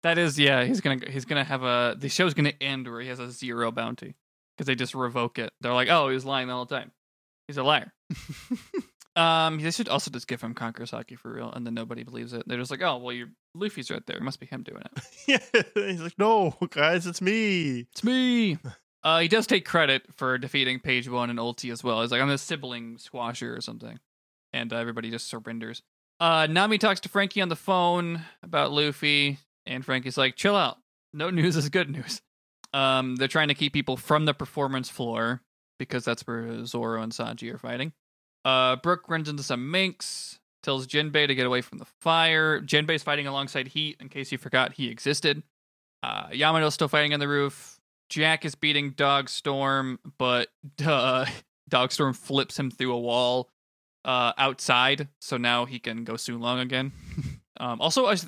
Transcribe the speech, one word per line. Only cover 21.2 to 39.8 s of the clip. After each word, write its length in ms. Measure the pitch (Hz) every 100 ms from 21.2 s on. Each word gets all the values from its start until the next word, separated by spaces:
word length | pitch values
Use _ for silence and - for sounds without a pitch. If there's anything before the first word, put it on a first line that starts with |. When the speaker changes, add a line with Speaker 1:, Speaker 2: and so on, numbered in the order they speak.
| 120
Speaker 1:
and 80 | 120
Ulti 320 | 117 120 127
as 140 | 117
well. 160 | 123 113
He's 80 | 117
like, 100 | 120
"I'm 80 | 139
the 80 | 139
sibling 600 | - 160 131 120 117 117
squasher" 600 | - 131 117 120 120 117
or 40 |
something, 400 | 117 113 113 117 _ _ _ _ _
and, 200 | 123 117
uh, 40 | 117
everybody 320 | 117 117 113
just 200 | 117 -
surrenders. 540 | 117 110 117 113 117 _ _ _ _
Uh, 300 | 170 165 156
Nami 280 | 165 208 214
talks 200 | 214 190
to 80 | -
Frankie 320 | 202 196 202
on 80 | 185
the 60 | 160
phone 680 | - 185 175 175 170 170 160 -
about 300 | - 160 139
Luffy, 680 | 147 147 143 147 143 143 139 _ _ -
and 180 | 127
Frankie's 340 | 131 131 127 123
like, 160 | 131
"Chill 220 | - 202 202
out. 220 | 143 - _ _ _
No 160 | 147 165
news 240 | 175 165 160
is 120 | 143
good 200 | 180 156
news." 300 | 143 - - _ _ _ _ -
Um, 400 | 139 135 131 131 127
they're 120 | 135
trying 200 | 160 151
to 60 |
keep 180 | 139 147
people 240 | 147 139 165
from 280 | - 151
the 100 | 156
performance 560 | 143 135 - 139 135 127
floor 520 | - 120 113 113 127 _ _ _ _
because 260 | 131 127
that's 220 | 120 117 -
where 380 | 117 117 113 117
Zoro 340 | 120 113 113
and 120 | 110
Sanji 420 | 113 113 117 117
are 40 | 123
fighting. 340 | 120 120 151 - _ _ _ _
Uh, 300 | 135 131 127 127
Brook 320 | 165 175 -
runs 200 | 160 151
into 160 | 147
some 260 | 135 123 131
minks, 680 | 180